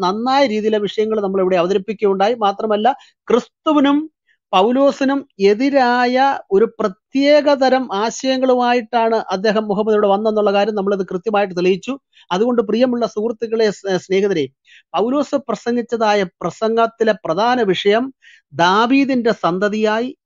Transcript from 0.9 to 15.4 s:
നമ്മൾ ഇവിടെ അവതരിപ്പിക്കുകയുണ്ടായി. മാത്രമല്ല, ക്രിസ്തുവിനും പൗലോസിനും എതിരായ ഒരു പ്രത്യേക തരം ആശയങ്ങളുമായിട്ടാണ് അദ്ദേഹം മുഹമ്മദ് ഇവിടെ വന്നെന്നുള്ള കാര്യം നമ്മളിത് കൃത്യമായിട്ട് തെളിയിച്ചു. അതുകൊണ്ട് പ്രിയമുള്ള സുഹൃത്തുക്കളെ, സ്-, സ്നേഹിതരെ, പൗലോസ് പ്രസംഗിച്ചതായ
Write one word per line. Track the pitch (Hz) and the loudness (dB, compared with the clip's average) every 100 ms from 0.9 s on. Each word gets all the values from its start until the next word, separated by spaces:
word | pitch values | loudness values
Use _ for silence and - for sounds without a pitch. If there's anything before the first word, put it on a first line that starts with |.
| - 214 220 | -4 -2 -2
നമ്മൾ | 196 190 | -2 -2
ഇവിടെ | 185 180 | 0 0
അവതരിപ്പിക്കുകയുണ്ടായി. | 175 196 196 202 202 190 202 | 0 -2 -4 -2 -2 2 0
മാത്രമല്ല, | 240 202 202 214 208 226 277 - _ - | 0 -2 -2 -2 0 0 -2 -8 _ -2
ക്രിസ്തുവിനും | 233 - _ 320 302 277 294 311 _ _ _ - | -2 -2 _ 0 2 2 0 -2 _ _ _ -4
പൗലോസിനും | 185 214 254 277 - 269 277 - - | 0 2 2 2 2 -2 -2 -6 0
എതിരായ | 196 208 277 277 240 247 247 254 277 - - | 2 2 2 2 2 2 0 2 0 -2 0
ഒരു | - 226 - | 0 0 -2
പ്രത്യേക | 214 190 _ 269 277 294 294 | -6 -6 _ 0 4 4 4
തരം | 277 262 262 247 | 2 2 2 0
ആശയങ്ങളുമായിട്ടാണ് | 196 226 - 262 262 262 247 240 247 220 240 226 | -4 -4 -4 -4 0 2 2 2 0 0 -2 0
അദ്ദേഹം | 226 - 185 220 214 214 | 0 -2 -2 0 0 -2
മുഹമ്മദ് | 196 220 | -2 0
ഇവിടെ | 208 202 | 2 2
വന്നെന്നുള്ള | 196 220 214 208 | 2 0 0 2
കാര്യം | 202 208 | 2 0
നമ്മളിത് | 214 196 196 185 | -2 -2 -4 -4
കൃത്യമായിട്ട് | 185 220 202 202 175 | -6 -4 -2 -2 0
തെളിയിച്ചു. | 185 190 247 277 _ _ - | 0 0 -4 -10 _ _ -6
അതുകൊണ്ട് | 180 240 240 | -2 0 0
പ്രിയമുള്ള | 208 220 254 240 226 | 0 0 0 0 -4
സുഹൃത്തുക്കളെ, | 214 226 226 226 226 214 | -4 -6 -6 -4 0 0
സ്-, | - 196 180 | -2 -4 -4
സ്നേഹിതരെ, | - 190 202 170 135 _ _ - | 0 0 0 0 -4 _ _ -20
പൗലോസ് | _ 165 226 285 262 | _ -2 0 -2 -2
പ്രസംഗിച്ചതായ | 277 | -4